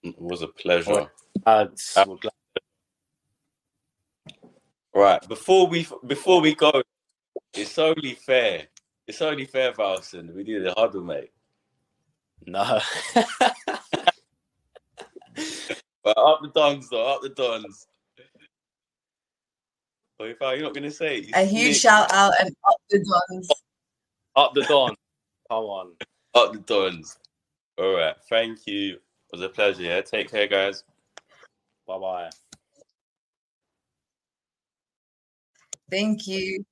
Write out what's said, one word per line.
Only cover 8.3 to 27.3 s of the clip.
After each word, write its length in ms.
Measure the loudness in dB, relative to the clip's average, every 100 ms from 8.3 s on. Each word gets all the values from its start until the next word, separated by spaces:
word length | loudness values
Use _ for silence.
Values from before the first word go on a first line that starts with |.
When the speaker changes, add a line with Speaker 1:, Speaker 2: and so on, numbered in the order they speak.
| 2 2 -4 -12 _ _ _ -18
Speaker 1:
It's 140 | -6
only 240 | -4 -4 -6
fair, 280 | -2 -2
Balson. 600 | 0 -2 -2 -8 -18 -16 -14
We 80 |
need 220 | -8 -6 -4
a 80 |
huddle, 280 | 0 0 -2
mate. 280 | -8 -10 -12 _ _ _ _ _ _ _ _ _ _ _ -10
Speaker 2:
No. 340 | -4 0 0 -2 -8 -2 0
<laughs> 40 | 0 0 0 0 -8 -10 -8 -2 -2 -2 _ _ _ _ _ _ _ -20 -20 -20 _ -12 -12 -12 -12 -14 _ _
Speaker 1:
But 140 | 0 4
up 220 | 6 4
the 60 | 0 2
Dons, 320 | 2 0 -4
though, 160 | -2 -2
up 160 | -2
the 60 | -6
Dons. 560 | -4 -4 -4 -10 -20 _ _ _ _ _ _ _ _ _ _ _ _ _ _ _ _ _ _ _ _ _ _ _ _
Well, 120 | -16
if 120 | -8
I, 120 | -4
you're 100 | -4
not 100 | -6
gonna 160 | -8 -10
say 280 | -6 -6 -6
it, 80 | -4
you 60 | -2
Speaker 3:
A 80 |
huge 200 | 0 2 2
Speaker 1:
snitch. 80 | 4
Speaker 3:
shout 320 | 6 6 6
out 180 | 4 4 4
and 160 | 0 0 0
up 120 | 0 _
the 100 | -2 2 0 0
Dons. 200 | -8 -4 -4 _ _ _ _ _ _ _ 2
Speaker 2:
Up 160 | 2
the 80 | 2
Dons. 320 | 2 2 2 -4 _ _ _ _ _
Come 120 | -6 -6
on. 260 | -10 -12 _ -20 _ _
Speaker 1:
Up 200 | 4 4
the 60 | 0
Dons. 580 | -2 -2 0 -6 -16 -20 _